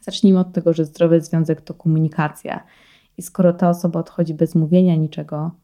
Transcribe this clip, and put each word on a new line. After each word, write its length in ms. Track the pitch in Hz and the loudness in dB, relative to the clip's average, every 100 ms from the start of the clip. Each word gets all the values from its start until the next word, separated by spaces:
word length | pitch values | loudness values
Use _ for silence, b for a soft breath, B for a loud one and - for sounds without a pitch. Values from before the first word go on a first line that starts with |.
Zacznijmy 380 | - 185 202 185 | -12 0 4 4
od 140 | 180 | 2
tego, 200 | 180 170 | -2 -2
że 120 | 165 | 0
zdrowy 360 | 156 - 170 165 | -2 0 2 2
związek 400 | 160 165 160 156 | 2 -2 -2 -4
to 140 | - | -6
komunikacja. 880 | 160 - 160 156 156 151 - - - - b b b b - | -6 -2 0 0 -2 -6 -6 -12 -12 -12 b b b b -18
I 60 | |
skoro 300 | 180 - 180 | -16 0 2
ta 160 | 175 180 | 2 0
osoba 300 | 175 175 160 | 0 -2 -4
odchodzi 340 | 165 - 165 | -8 -4 -4
bez 200 | 156 160 | -2 0
mówienia 420 | 170 156 180 185 160 | 0 2 2 4 2
niczego 540 | 156 - 151 151 156 175 | -2 -6 -10 -8 -10 -12